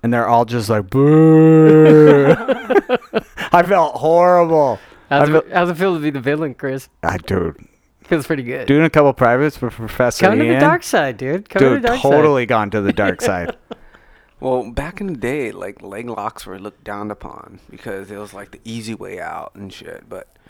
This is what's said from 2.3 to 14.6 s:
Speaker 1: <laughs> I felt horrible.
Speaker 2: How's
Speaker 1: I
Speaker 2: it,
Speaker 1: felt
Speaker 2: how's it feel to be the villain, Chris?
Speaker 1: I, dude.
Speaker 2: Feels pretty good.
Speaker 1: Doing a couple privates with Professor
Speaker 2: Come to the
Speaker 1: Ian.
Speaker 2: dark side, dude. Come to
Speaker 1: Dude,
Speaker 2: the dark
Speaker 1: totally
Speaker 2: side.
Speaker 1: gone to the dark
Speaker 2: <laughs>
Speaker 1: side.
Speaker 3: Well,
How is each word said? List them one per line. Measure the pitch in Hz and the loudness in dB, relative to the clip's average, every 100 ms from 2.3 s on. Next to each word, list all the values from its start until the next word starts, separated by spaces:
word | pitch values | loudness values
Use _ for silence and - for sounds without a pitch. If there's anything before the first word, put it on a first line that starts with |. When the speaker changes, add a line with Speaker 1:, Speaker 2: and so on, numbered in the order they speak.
| 160 | 2
Speaker 1:
<laughs> | - 233 - 381 - - - 220 - - - | 0 -6 0 -2 0 -6 -4 -8 -8 -16 0
I | 175 | 0
felt | 170 190 156 120 | 2 0 0 -2
horrible. | 151 170 180 180 170 160 139 104 - _ _ | 0 2 4 2 2 2 0 -2 -10 _ _
Speaker 2:
How's | 143 | 0
Speaker 1:
I | |
Speaker 2:
it, | 147 | 2
Speaker 1:
felt | 156 - | 2 0
Speaker 2:
how's | 185 175 | -4 -2
it | 160 | -2
feel | 190 170 | -4 -2
to | |
be | 151 | -4
the | 139 | -6
villain, | 127 151 160 | -6 -4 -6
Chris? | 120 139 135 - _ | -8 -10 -10 -14 _
Speaker 1:
I, | 82 92 | -8 -8
dude. | - 95 85 76 _ _ _ _ | -6 -4 -4 -10 _ _ _ _
Speaker 2:
Feels | _ 165 131 | _ -4 -4
pretty | 151 | -8
good. | 120 135 127 | -6 -10 0
Speaker 1:
Doing | 143 | 2
a | 160 | 4
couple | 156 143 | 4 2
privates | 127 127 123 151 - | 2 2 2 -2 -4
with | 120 | -10
Professor | - 110 - 123 - 185 | -10 -14 -2 -2 2 0
Speaker 2:
Come | 220 | 2
to | |
the | 233 | 0
Speaker 1:
Ian. | 123 | 2
Speaker 2:
dark | 294 339 | 2 0
side, | - 220 139 107 | -2 -2 -2 -6
dude. | 131 170 208 | -8 -8 -6
Come | 196 | 2
to | 135 185 | 2 2
Speaker 1:
Dude, | |
Speaker 2:
the | 233 | -2
dark | - | -2
Speaker 1:
totally | 139 143 151 139 | 2 2 2 0
Speaker 2:
side. | 120 | 0
Speaker 1:
gone | 117 104 | -2 -2
to | 107 | -4
the | 98 | -4
dark | 101 98 90 | -2 -4 -4
Speaker 2:
<laughs> | |
Speaker 1:
side. | - 92 85 - _ - - _ _ _ _ _ | -4 -4 -8 -12 _ -20 -20 _ _ _ _ _
Speaker 3:
Well, | 135 127 | -6 -6